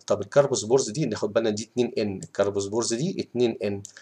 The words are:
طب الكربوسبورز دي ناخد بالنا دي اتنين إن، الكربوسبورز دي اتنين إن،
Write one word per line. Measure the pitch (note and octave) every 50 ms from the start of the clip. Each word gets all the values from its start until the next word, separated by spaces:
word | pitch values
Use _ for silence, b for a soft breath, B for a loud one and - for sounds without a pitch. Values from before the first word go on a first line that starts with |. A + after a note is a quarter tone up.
| -
طب | - G#2 -
الكربوسبورز | - - - C#3+ C#3 C3 B2+ G#2 G#2 G#2+ C3 C3+ A#2+ A2
دي | G#2+ D3 D#3
ناخد | A2+ G#2 - A2 G#2 G2+
بالنا | A2+ A#2 A2+
دي | G#2 G#2 A2+ -
اتنين | - B2 A#2+ A2+ -
إن، | A#2 G#2+ G2+ F#2+ F2+ -
الكربوسبورز | - - - G2+ G2+ G2+ G2+ G2 G2 G#2+ A#2+ A2+ G#2 A2+
دي | A2+ D#3 G3 - -
اتنين | - - - A#2+ B2 A#2 A2 - G#2
إن، | G#2 G2+ G2 G2 B B B